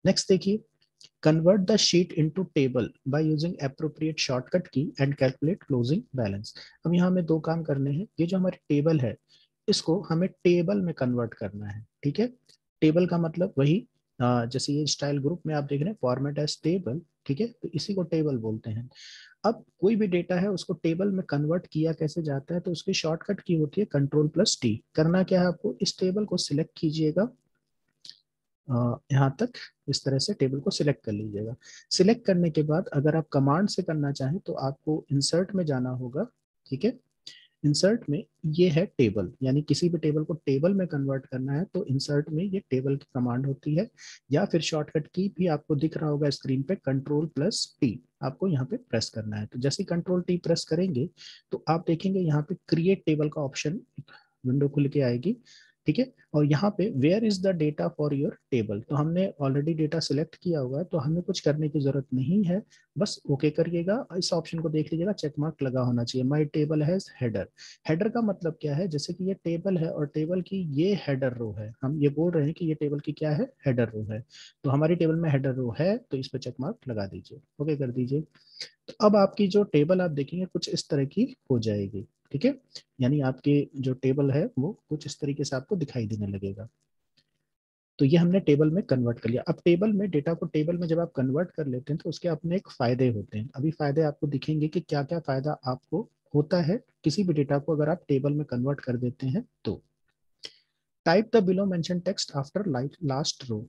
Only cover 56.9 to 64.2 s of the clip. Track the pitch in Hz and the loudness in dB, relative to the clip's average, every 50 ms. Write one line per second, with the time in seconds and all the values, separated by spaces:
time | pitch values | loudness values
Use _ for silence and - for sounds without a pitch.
56.9 | 143 127 127 156 185 220 233 214 202 185 185 196 185 165 151 151 151 - 175 170 | 0 2 2 4 4 4 2 0 0 0 0 -2 0 2 0 -2 -2 -2 -4 -6
57.9 | 165 - 147 147 143 139 143 - - _ _ _ 139 120 107 107 104 104 113 - | -2 -2 -2 -2 0 0 -2 -2 -4 _ _ _ 0 0 0 0 -4 -6 -6 -4
58.9 | 147 135 147 160 170 180 190 196 - - 143 135 135 143 143 160 165 156 156 147 | -2 -2 0 0 0 0 -2 -2 -2 -4 -2 0 0 0 0 -2 0 0 -2 -2
59.9 | 165 165 - - 139 139 160 160 - _ - 180 165 151 131 123 135 143 180 - | -2 -4 -2 -2 -2 -2 -2 -4 -8 _ -4 -2 -2 0 -2 -2 -4 -4 -4 -4
60.9 | - 165 120 147 160 175 175 - 185 - - 156 143 151 156 151 147 151 139 139 | -4 -4 -2 0 -2 -2 -2 -4 -6 0 2 0 2 2 0 -2 0 0 0 0
61.9 | 135 139 135 _ 127 131 135 151 180 214 208 165 175 208 - _ - _ _ _ | 0 -2 -4 _ -2 -2 0 2 2 2 2 2 0 -2 -4 _ -20 _ _ _
62.9 | _ 147 - - - - _ - 143 135 - 151 147 - 165 170 175 170 165 180 | _ -4 -4 -4 -4 -10 _ -2 -2 2 2 0 2 2 -2 0 0 -2 0 0
63.9 | 208 262 285 _ 165 185 | -2 -2 -2 _ -6 -6